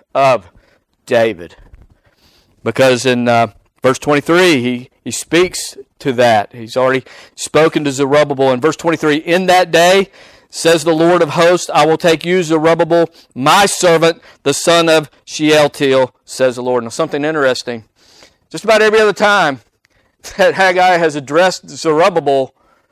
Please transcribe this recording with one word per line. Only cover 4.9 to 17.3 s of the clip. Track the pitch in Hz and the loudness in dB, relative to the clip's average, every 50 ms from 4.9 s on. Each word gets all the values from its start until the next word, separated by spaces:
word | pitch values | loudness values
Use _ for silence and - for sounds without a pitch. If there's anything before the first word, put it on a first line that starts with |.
| _ _ - | _ _ -14
he | 123 | -12
speaks | 117 - - - 156 165 185 175 - - - - - - - _ _ - | -12 -12 -8 -2 0 0 0 0 -4 -10 -12 -14 -16 -18 -20 _ _ -10
to | - 147 120 | -8 -4 -2
that. | 117 123 120 113 104 101 - - | 0 2 2 2 0 -2 -4 -10
He's | 120 113 113 - | -18 -16 -8 -4
already | 127 127 131 131 135 - - - - - - _ | -2 -2 -2 -2 -4 -6 -10 -20 -20 -20 -20 _
spoken | - - - - 151 156 165 - 165 151 | -16 -8 -2 0 2 2 2 0 -2 -4
to | 143 | -4
Zerubbabel. | 135 131 143 135 143 147 151 143 139 131 135 135 | -4 -2 -2 0 2 2 2 0 0 -2 0 0
In | 127 123 | 0 0
verse | 123 160 156 | -2 -2 -2
twenty-three, | - - 170 165 147 - 156 147 | -2 -4 -4 -2 0 0 0 0
"In | 156 160 170 170 185 190 | -2 -2 -2 -2 0 2
that | 180 180 185 180 175 | 2 2 2 2 2
day, | 160 165 170 180 190 196 196 - _ - - - _ _ _ _ | 2 2 4 4 4 2 0 -2 _ -20 -20 -20 _ _ _ _
says | - - - 165 170 165 147 | -10 -2 0 0 0 2 2
the | 170 165 | 0 0
Lord | 156 165 170 180 170 | 2 2 2 2 2
of | 170 147 | 0 0
hosts, | 135 - 165 170 180 170 - - 151 | 0 0 2 2 2 0 -2 -2 0
I | 165 151 | 0 2
will | 156 160 | 2 0
take | 156 - 170 165 151 - | 0 0 0 0 0 -2
you, | 170 180 185 | -2 -2 -2
Zerubbabel, | 175 156 165 160 151 165 165 165 170 156 170 170 165 160 _ - _ _ - | -2 0 -2 0 2 2 2 0 0 0 2 0 0 -2 _ -12 _ _ -8
my | 123 131 151 165 196 202 | -4 0 2 4 4 2
servant, | 196 - - - 175 165 160 160 165 170 - _ - - _ - | 2 0 0 2 2 2 2 2 0 -2 -4 _ -20 -16 _ -4
the | 139 143 | -4 -4
son | - - 175 170 170 165 | -2 0 2 2 2 2
of | 165 160 160 151 - _ _ _ | 2 2 0 0 -4 _ _ _
Shealtiel, | - - - 156 151 156 151 147 143 - - 147 135 131 131 131 123 _ _ _ | -14 -8 -2 0 2 2 4 2 0 0 -2 0 0 2 2 0 0 _ _ _
says | - - - 131 131 120 | -12 -4 -2 -2 -2 -2
the | 123 123 | -4 -4
Lord." | 127 127 123 113 | -4 -4 -4 -4
Now, | 117 | -6
something | - - 165 143 156 147 143 | -6 -6 -6 -4 -4 -4 -4
interesting. | 151 | -4